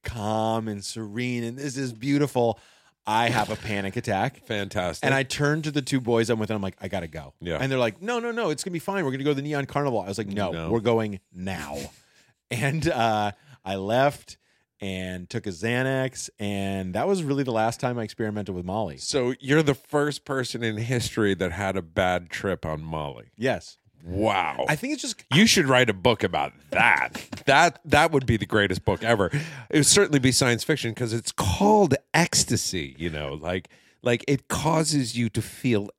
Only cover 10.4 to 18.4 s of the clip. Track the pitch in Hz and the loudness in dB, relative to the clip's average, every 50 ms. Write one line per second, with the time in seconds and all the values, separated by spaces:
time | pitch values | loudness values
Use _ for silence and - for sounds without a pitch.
10.4 | 101 90 82 82 82 82 107 117 101 120 117 113 113 107 101 95 _ _ _ 90 | -2 -2 -2 -4 -2 -2 -2 0 2 2 2 2 0 -4 -6 -10 _ _ _ -10
11.4 | 92 95 92 80 76 73 71 71 69 73 - _ _ _ _ _ _ _ _ _ | -8 -8 -6 -8 -8 -10 -10 -10 -12 -12 -16 _ _ _ _ _ _ _ _ _
12.4 | _ _ 123 117 113 139 139 160 143 170 156 123 113 113 107 107 104 104 101 _ | _ _ -6 -2 -2 -2 -2 0 0 0 2 2 2 2 2 2 0 -2 -4 _
13.4 | _ _ - _ _ 92 98 98 95 101 113 127 135 143 139 - - - - _ | _ _ -20 _ _ -6 -4 -4 -2 0 2 4 4 2 2 -2 -18 -20 -20 _
14.4 | _ _ _ _ _ _ _ _ 104 98 95 92 92 92 92 90 90 - - 117 | _ _ _ _ _ _ _ _ -8 -8 -6 -6 -6 -8 -8 -10 -10 -8 -8 -8
15.4 | - 104 90 78 92 113 120 123 131 131 135 131 131 127 - - - - _ _ | -6 -6 -8 -4 -2 0 0 0 0 0 0 -2 -2 -4 -6 -10 -14 -14 _ _
16.4 | 104 101 101 98 98 98 98 95 92 92 90 107 135 185 202 190 160 139 143 139 | -6 -4 -4 -4 -4 -4 -4 -4 -6 -4 -2 -2 0 0 0 -2 0 -2 -2 -2
17.4 | 139 123 117 110 110 117 117 - - 127 123 120 113 104 - - 113 107 104 107 | -2 -2 0 0 0 0 -2 -2 -4 -4 -4 -4 -6 -8 -6 -6 -6 -4 -4 -6